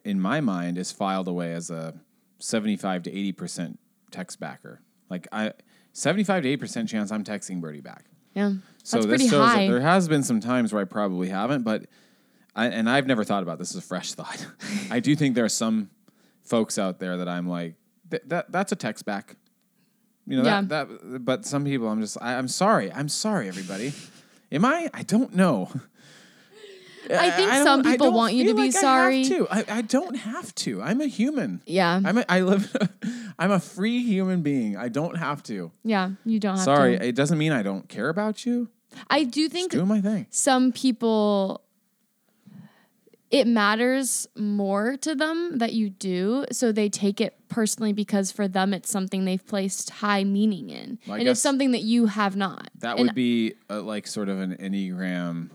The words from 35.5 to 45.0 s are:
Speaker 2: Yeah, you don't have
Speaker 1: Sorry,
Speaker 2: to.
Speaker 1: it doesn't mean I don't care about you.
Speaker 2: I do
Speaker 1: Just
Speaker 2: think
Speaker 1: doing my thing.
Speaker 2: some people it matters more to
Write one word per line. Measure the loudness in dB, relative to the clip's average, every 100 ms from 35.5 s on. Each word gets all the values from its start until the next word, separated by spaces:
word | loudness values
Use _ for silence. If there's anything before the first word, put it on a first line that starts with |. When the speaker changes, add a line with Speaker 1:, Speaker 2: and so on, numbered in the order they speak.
| -8 -8 -8
Speaker 2:
Yeah, | -2 0 0 -4 -2
you | 0
don't | 0 0
have |
Speaker 1:
Sorry, | 4 6 6 4
Speaker 2:
to. | 0
Speaker 1:
it |
doesn't | 0 2 2
mean | 2
I | 2
don't | 0 -4 -8
care | -4 -4
about | -2 -2 -4
you. | -4 -2 -4 _ _ -16 0
Speaker 2:
I | 0
do | 2 0
Speaker 1:
Just | -2
Speaker 2:
think | -2 -2
Speaker 1:
doing | 0 2
my | 2
thing. | 0 -2 -4
Speaker 2:
some | -2 2 4 4
people | 2 0 2 2 4 4 2 0 -4 _ _ _ _ _ _ _ _ -20 -20 -20 _ _ _ _ _ _
it | 2 4
matters | 4 4 4 2 2 0 -4 -6 -6
more | -2 0 0 0 0
to | -2